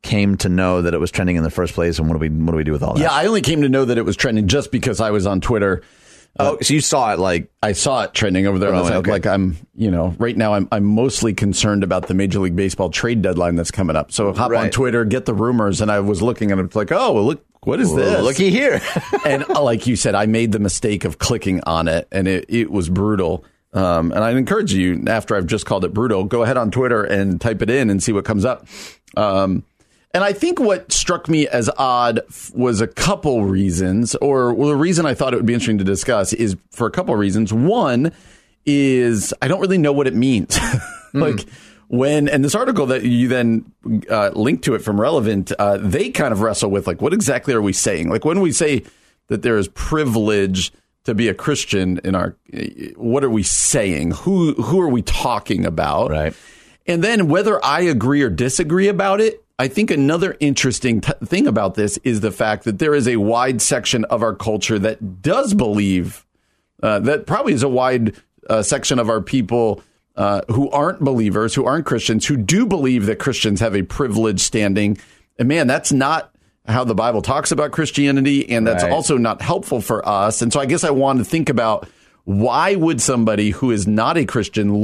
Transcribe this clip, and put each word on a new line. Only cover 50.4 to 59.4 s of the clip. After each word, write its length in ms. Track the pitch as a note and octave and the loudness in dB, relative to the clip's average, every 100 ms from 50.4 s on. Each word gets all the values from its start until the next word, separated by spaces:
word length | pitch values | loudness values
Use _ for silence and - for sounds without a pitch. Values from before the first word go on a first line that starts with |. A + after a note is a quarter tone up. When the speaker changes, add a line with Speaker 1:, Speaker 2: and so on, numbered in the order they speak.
| G2 F#2 F#2 _ _ _ | 0 -2 -4 _ _ _
Speaker 2:
to 100 | - | -4
be 140 | G#2 A2+ | 0 0
a 60 | |
Christian 640 | F#2 - C#3+ - G2+ F#2 F#2 | -2 -4 -4 -2 -2 0 -2
in 140 | F#2 F#2+ | -2 -2
our, 180 | F2+ - _ - D2 - - - | -2 -6 _ -10 -10 -10 -16 -8
what 260 | A#2 B2+ | -2 0
are 80 | C#3 | 2
we 140 | A2 | 0
saying? 640 | F#2+ - - C#3 G2+ D#2 E2 | 0 0 0 0 0 0 -2
Who, 440 | E2+ - F#3+ E3 | -2 0 2 2
who 260 | - A2+ F3+ | 0 0 2
are 80 | E3+ | 2
we 140 | B2 | 0
talking 600 | - - C3+ A2+ - F#2+ | 0 -2 0 -4 -2 -2
about? 460 | F2+ D#2+ D2+ D2+ A2 | -2 -2 -2 0 0
Speaker 1:
Right. 240 | D2+ D#2 - - - - _ | -2 -2 -6 -20 -20 -20 _
Speaker 2:
And 200 | - E3+ | -4 0
then 240 | F#3+ A3+ E3+ | 2 2 2
whether 360 | F3+ G#3 G#3 | 2 2 0
I 180 | B2+ D3+ | 0 2
agree 400 | F3+ C3 A#2 C#3+ | 2 2 2 2
or 60 | B2+ | 0
disagree 580 | E2+ B2 - E3 F3 G3 | 0 -2 0 0 2 2
about 320 | F#3 G3 G3 | 2 0 2
it, 240 | A3 - | 0 -2